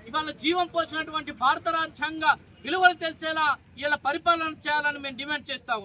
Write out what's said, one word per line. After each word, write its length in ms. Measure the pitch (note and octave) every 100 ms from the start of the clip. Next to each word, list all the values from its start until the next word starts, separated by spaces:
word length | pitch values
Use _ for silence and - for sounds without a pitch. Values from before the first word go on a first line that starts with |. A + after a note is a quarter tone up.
| A3+
ఇవాళ 200 | D4 D#4 C#4+
జీవం 260 | D4+ F4+ F4 E4+
పోసినటువంటి 580 | D#4+ D#4 D#4+ D#4 D4 -
భారత 240 | B3+ D#4+ E4 E4
రాజ్యాంగ 480 | D#4+ - D4 D#4+ D#4 - - - C4
విలువలు 320 | F4+ F4+ E4+
తెలిసేలా 440 | E4 D#4+ D#4+ D#4+ D4+ C4+ - A#3 D4
ఇలా 140 | C#4+ C4+
పరిపాలన 460 | D#4 E4+ E4+ D#4+ D#4 D4
చేయాలని 340 | D4+ D4 C#4+ C#4
మేము 140 | B3
డిమాండ్ 260 | C#4+ D4 C4
చేస్తా 240 | B3+ B3+ A3